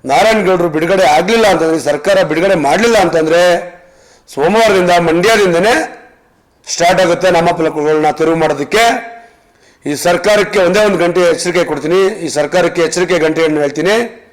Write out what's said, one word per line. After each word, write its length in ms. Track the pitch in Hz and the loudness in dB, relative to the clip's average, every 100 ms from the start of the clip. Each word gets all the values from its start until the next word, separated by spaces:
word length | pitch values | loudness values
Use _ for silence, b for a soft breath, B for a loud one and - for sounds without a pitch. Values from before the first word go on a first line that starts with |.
| 131 | 0
ನಾರಾಯಣಗೌಡರು 640 | 147 214 220 185 180 170 | 2 2 2 0 0 0
ಬಿಡುಗಡೆ 340 | 151 165 190 | -2 0 2
ಆಗಲಿಲ್ಲ 440 | 170 156 180 226 214 | 2 2 0 2 2
ಅಂತಂದ್ರೆ, 320 | 170 160 160 | 2 0 -2
ಸರ್ಕಾರ 440 | 131 143 196 190 | -2 -4 0 0
ಬಿಡುಗಡೆ 320 | 170 160 190 185 | 0 -2 0 0
ಮಾಡಲಿಲ್ಲ 420 | 160 180 233 220 | 0 0 2 2
ಅಂತಂದ್ರೆ 720 | 175 160 160 170 180 170 175 - b b b b _ | 0 0 0 2 2 0 -6 -20 b b b b _
ಸೋಮವಾರದಿಂದ 640 | - 160 214 220 190 180 | -4 0 2 2 2 2
ಮಂಡ್ಯದಿಂದನೇ 1160 | 175 165 165 202 220 190 165 208 302 - - - _ _ _ _ _ - | 2 2 0 2 2 2 2 0 0 -4 -14 -20 _ _ _ _ _ -12
ಸ್ಟಾರ್ಟ್ 340 | - 170 185 | -2 0 2
ಆಗುತ್ತೆ 300 | 180 170 185 | 0 0 2
ನಾಮಫಲಕಗಳನ್ನ 800 | 170 170 170 160 156 151 156 151 | 2 0 0 -2 -2 -2 0 0
ತೆರವು 240 | 147 160 165 | 0 0 0
ಮಾಡೋದಕ್ಕೆ. 440 | 156 143 143 214 233 - - - b b b b b b 143 | -2 -2 -2 0 2 0 -8 -20 b b b b b b -8
ಈ 100 | 143 | -4
ಸರ್ಕಾರಕ್ಕೆ 640 | 175 175 202 208 196 202 | -2 0 2 0 0 0
ಒಂದೇ 260 | 175 196 214 | 2 2 0
ಒಂದು 120 | 180 | 0
ಗಂಟೆ 240 | 175 175 | 0 2
ಎಚ್ಚರಿಕೆ 420 | 175 160 175 175 | 0 0 -2 -2
ಕೊಡ್ತೀನಿ, 440 | 147 147 151 180 190 | -2 -4 -2 0 0
ಈ 220 | 208 165 | -2 -6
ಸರ್ಕಾರಕ್ಕೆ 520 | 147 147 175 170 170 | -4 -2 0 0 0
ಎಚ್ಚರಿಕೆ 380 | 165 175 175 175 | -2 -2 -2 0
ಗಂಟೆಯನ್ನು 420 | 160 160 165 151 | 0 0 -2 0
ಹೇಳ್ತೀನಿ. 640 | 143 147 170 220 233 - - | -2 -2 -2 -2 -4 -10 -20